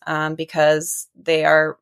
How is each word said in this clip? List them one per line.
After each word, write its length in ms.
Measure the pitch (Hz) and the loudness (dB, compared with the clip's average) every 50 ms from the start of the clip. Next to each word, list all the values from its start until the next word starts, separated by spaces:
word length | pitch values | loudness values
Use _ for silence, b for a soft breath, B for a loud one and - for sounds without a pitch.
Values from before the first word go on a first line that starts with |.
| - | -8
um, 300 | - 160 151 156 156 160 | -6 -6 -4 -4 -6 -6
because 720 | 160 160 - - 160 151 151 156 156 165 - - - - - _ - | -8 -10 -6 -2 2 2 2 2 0 -2 -6 -10 -10 -12 -14 _ -8
they 240 | - 165 160 156 151 | -4 -2 0 2 2
are, 360 | 151 156 156 156 156 156 - | 4 4 4 2 0 -4 -10